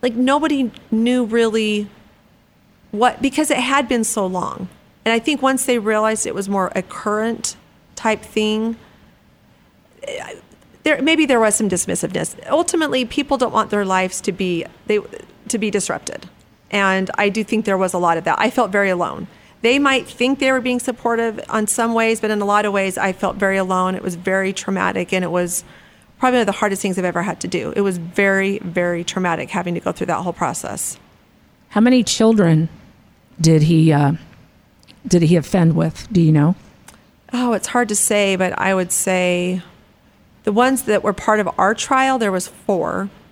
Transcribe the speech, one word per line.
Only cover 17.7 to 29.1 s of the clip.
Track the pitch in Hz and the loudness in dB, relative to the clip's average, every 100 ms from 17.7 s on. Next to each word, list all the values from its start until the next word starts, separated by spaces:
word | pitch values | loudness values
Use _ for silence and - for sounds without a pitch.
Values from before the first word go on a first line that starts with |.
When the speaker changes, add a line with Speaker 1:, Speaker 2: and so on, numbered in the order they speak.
| 190 | 0
Speaker 1:
was | 185 | 0
a | 185 | 0
lot | 175 165 | 2 2
of | 165 | 0
that. | 151 | 0
I | 220 | 0
felt | 262 220 | 0 0
very | 202 196 | 2 0
alone. | 180 165 71 - - - _ | 0 -2 -6 -12 -16 -20 _
They | 226 269 | 0 2
might | 285 262 - | 2 2 -2
think | - 247 269 | -2 -2 0
they | 269 | 0
were | 262 | 0
being | 247 247 | 0 -2
supportive | - 233 240 233 233 214 - | -4 -4 -2 -2 -2 -6 -6
on | 220 214 | -4 -2
some | - 233 | 0 0
ways, | 226 226 220 | 2 0 0
but | 214 | -2
in | 208 | -2
a | 202 | 2
lot | 208 | 2
of | 208 | 2
ways, | 202 190 185 | 0 -2 -2
I | 196 | -4
felt | 185 190 196 | -2 -4 0
very | 196 196 | 0 0
alone. | 185 185 185 | 0 0 0
It | 185 | -2
was | - 175 | -6 -6
very | 180 190 190 | -2 -2 -2
traumatic, | 196 - 190 185 190 180 | -4 -4 -2 -2 -2 -4
and | 185 175 | -4 -2
it | |
was | 175 180 175 - - - _ _ _ | -2 -2 -6 -10 -20 -20 _ _ _
probably | 254 247 | 2 2
one | |
of | 220 | 0
the | 196 | 0
hardest | 208 196 | -2 0
things | 202 185 | -2 -2
I've | |
ever | 180 175 | -2 -2
had | 185 170 | -4 -4
to | 180 | -4
do. | 180 123 - | -4 -4 -2
It | |
was | 202 180 | -2 -2
very, | 165 - 202 196 196 202 | -6 0 2 2 0 -2
very | 180 175 175 170 | -4 -2 -2 -2
traumatic | 175 | -4